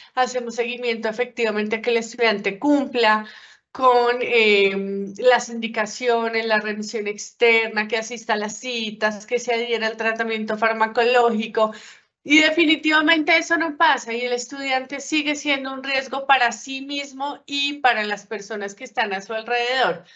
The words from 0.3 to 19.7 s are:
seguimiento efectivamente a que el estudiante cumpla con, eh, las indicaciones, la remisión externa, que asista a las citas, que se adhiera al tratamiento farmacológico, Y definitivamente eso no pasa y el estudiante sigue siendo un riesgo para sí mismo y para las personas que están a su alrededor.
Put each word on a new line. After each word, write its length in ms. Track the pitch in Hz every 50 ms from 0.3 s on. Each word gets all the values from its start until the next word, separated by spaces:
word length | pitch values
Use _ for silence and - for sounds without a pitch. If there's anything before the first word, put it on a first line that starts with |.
| 254 247 233 233 226
seguimiento 540 | 240 240 240 240 233 247 240 226 220 220 220
efectivamente 680 | 214 226 247 - - - 226 220 208 208 214 214 226
a 40 | 220
que 100 | 220 247
el 60 | 233
estudiante 600 | 226 226 226 - - 233 220 208 196 202 196 196 -
cumpla 680 | 277 294 285 277 - - 233 240 226 214 214 214 214 - - - - - - _ _ _
con, 460 | - - 262 254 247 247 240 240 247 247
eh, 920 | 247 247 240 233 220 214 208 196 196 196 196 196 196 196 196 196 196 196 -
las 320 | - 247 247 247 220 214 233
indicaciones, 960 | 233 233 226 220 226 226 214 208 - - 247 240 233 233 226 226 226 226 226
la 140 | 226 214 214
remisión 480 | 208 214 208 214 208 - - 214 208
externa, 800 | 202 214 208 - - - - 240 233 226 226 226 214 214 214 214
que 100 | 214 226
asista 360 | 220 220 220 240 226 - - 214
a 40 |
las 200 | 208 208 208 214
citas, 680 | - 254 254 240 233 220 214 214 - 214 214 214 196 202
que 120 | - 247 233
se 140 | - 247 233
adhiera 340 | 226 240 240 226 220 220
al 100 | 220 226
tratamiento 600 | 226 220 226 220 226 233 226 226 220 214 220 214
farmacológico, 1160 | 214 226 220 220 220 220 220 220 247 233 240 254 247 233 233 220 214 220 - - 220 214 214 208 - - - - - _ _ _ _ -
Y 160 | - 294 311
definitivamente 960 | 311 320 311 330 330 302 320 302 302 311 311 311 302 320 330 311 294 349 330
eso 180 | 330 320 - 330
no 220 | 302 330 320 294
pasa 340 | - 330 311 277 240 214 226
y 100 | 226 240
el 120 | 247 247 247
estudiante 680 | 240 240 - 285 277 277 269 262 262 262 262 285 262
sigue 360 | - - 311 302 285 302 294
siendo 360 | 294 - 294 277 269 262 269
un 120 | 269 262 262
riesgo 420 | 269 269 269 269 - 262 269 269
para 260 | 277 269 254 247 233
sí 300 | 226 - - 269 269 269
mismo 600 | 269 277 285 285 285 269 262 262 277 285 285 - _
y 280 | - 277 285 285 285 294 285
para 220 | - 247 220 214 208
las 220 | 208 208 202 -
personas 480 | - 220 202 202 - 220 208 202 202 202
que 100 | - 262
están 300 | 240 - 247 220 208 190
a 80 | 196
su 120 | 196 - 220
alrededor. 680 | 220 226 226 240 240 240 247